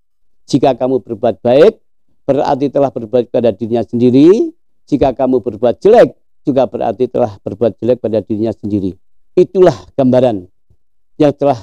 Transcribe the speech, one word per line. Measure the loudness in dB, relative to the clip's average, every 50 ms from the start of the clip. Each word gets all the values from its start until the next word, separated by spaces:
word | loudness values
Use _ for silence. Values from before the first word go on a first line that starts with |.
| _ _ _ _ _ _ _ _ _
Jika | -4 -2 0 0 0 0
kamu | 0 -2 -2 -2 -4 -4
berbuat | -6 -8 -4 -4 -4 -4 -2
baik, | 0 2 4 4 4 4 2 -2 _ _ _ _ _ _ _ _ _ -4
berarti | -2 -2 -2 -2 -2 -2 -4 -4
telah | -2 -2 -2 -2 -4
berbuat | -8 -10 -4 -2 -4 -2 -2 -4
kepada | -2 -2 -2
dirinya | -2 -4 -6 -6 -4 -4 -4
sendiri. | -4 -2 0 0 2 4 4 6 6 4 4 0 -4 -6 _ _ _ _ _ _
Jika | _ -4 -2 -2 -2 -2
kamu | -2 -2 -2 -2 -2
berbuat | -2 -6 -6 -2 -2 -2 -2 0
jelek, | 2 4 6 6 4 4 2 _ _ _ _ _ _
juga | -4 -2 -2 -2 -2
berarti | -4 -6 -6 -6 -4 -4 -6 -4
telah | -2 -4 -4 -4 -6 -12
berbuat | _ -12 -6 -2 -2 -4 -2 -2
jelek | -4 -4 -2 -2 -4
pada | -4 -4 -4
dirinya | -4 -4 -6 -4 -4 -6 -6
sendiri. | -8 -8 -6 -4 -4 -4 -6 -8 -10 _ _ -20 -20 _ _ _
Itulah | 0 0 0 2 2 2 2 2 0 -10 -10 _
gambaran | -2 0 2 2 2 2 0 -2 -4 -10 -16 _ _ _ _ _ _ _ _ _ _ _ _ _ 0
yang | 0 0 0
telah | 0 -2 -2 -2 -2